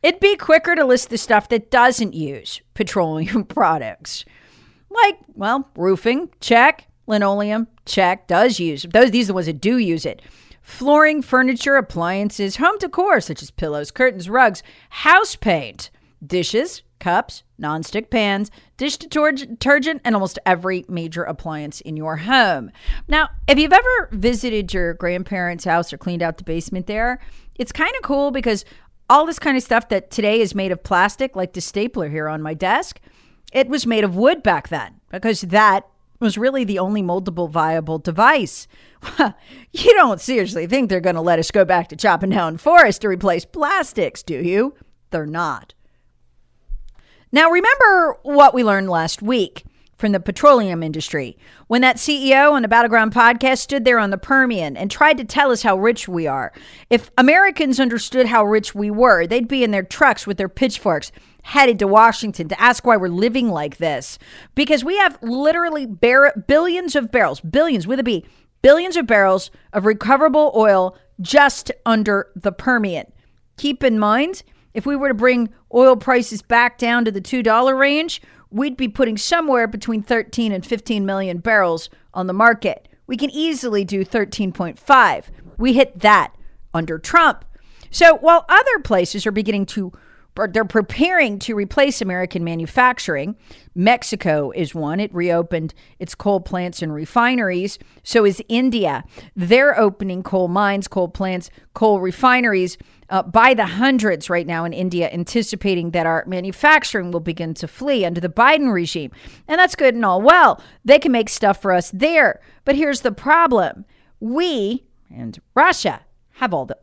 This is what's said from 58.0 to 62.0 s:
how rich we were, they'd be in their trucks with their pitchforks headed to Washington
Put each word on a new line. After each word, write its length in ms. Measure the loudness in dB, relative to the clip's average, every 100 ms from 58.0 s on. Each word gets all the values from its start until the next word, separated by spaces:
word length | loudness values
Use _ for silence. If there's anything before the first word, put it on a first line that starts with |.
| -4 0 2
how 180 | 2
rich 300 | 2 0 -2
we 160 | -6 -6
were, 360 | 2 4 4 2
they'd 220 | -2 -2
be 160 | -2
in 80 | 0
their 100 | -2
trucks 440 | -4 0 2 2 -6
with 100 | -6
their 100 | -6
pitchforks 640 | -2 -4 -2 -2 -2 -6 -20 _ _
headed 360 | -4 2 4 4
to 80 | 4
Washington 600 | 6